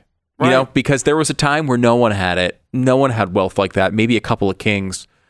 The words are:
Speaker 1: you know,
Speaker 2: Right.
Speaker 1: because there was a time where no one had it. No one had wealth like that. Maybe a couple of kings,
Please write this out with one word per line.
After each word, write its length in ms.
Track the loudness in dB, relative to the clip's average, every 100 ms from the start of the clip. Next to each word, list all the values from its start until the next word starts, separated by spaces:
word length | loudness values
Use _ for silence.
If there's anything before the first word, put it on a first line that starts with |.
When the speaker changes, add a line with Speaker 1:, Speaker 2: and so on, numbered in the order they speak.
| _ _ _ _
Speaker 1:
you 80 | 0
know, 100 | 2
Speaker 2:
Right. 100 | 0
Speaker 1:
because 300 | -2 0 0
there 120 | 0 0
was 120 | 0
a 40 |
time 340 | 0 -2 -2 0
where 100 | 2
no 180 | 2 4
one 160 | 2
had 260 | 0 -2 0
it. 240 | -2 -4 _
No 220 | -2 0 2
one 140 | 2
had 220 | 0 -2
wealth 240 | 0 -2 -2
like 160 | -2
that. 200 | 0 0
Maybe 220 | 0 0 0
a 40 |
couple 280 | -2 -2 -2
of 80 | -2
kings, 480 | -2 -4 -4 -10 -16 _ _